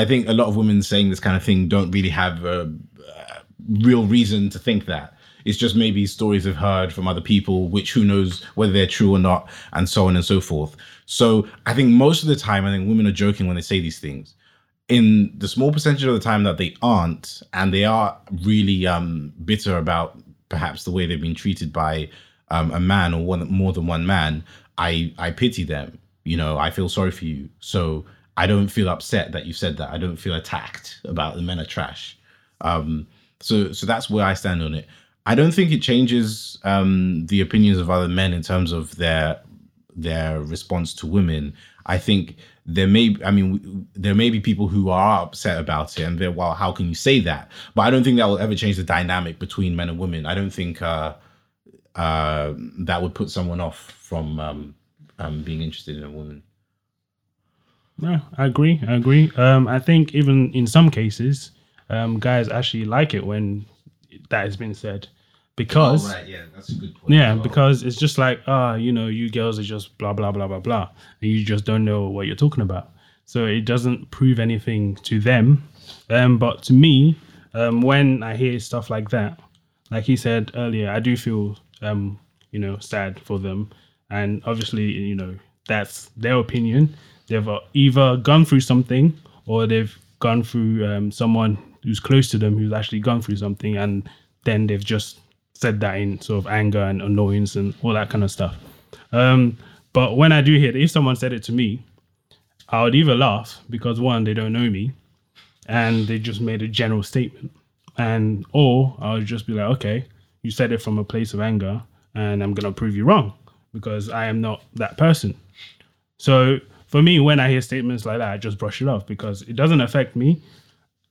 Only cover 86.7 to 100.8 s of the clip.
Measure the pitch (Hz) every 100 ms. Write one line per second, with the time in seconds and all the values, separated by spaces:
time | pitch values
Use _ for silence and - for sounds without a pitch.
86.7 | 127 151 - - _ - 113 107 104 -
87.7 | 143 139 131 131 127 123 160 156 135 127
88.7 | 127 123 127 165 - - _ 110 113 113
89.7 | 113 107 - _ - 117 117 113 120 113
90.7 | 110 104 104 104 - 117 113 110 101 -
91.7 | _ 123 104 - 135 131 107 107 107 107
92.7 | 107 107 107 120 120 110 101 101 98 107
93.7 | 101 104 98 - - _ _ 117 107 107
94.7 | 101 101 107 - - _ _ _ - 120
95.7 | 104 104 98 101 95 - 101 98 107 104
96.7 | 104 98 98 101 101 101 101 98 101 98
97.7 | - 117 107 101 110 98 - 87 - -
98.7 | - _ - _ 120 127 127 120 113 -
99.7 | _ _ 127 123 123 160 151 139 147 131
100.7 | 127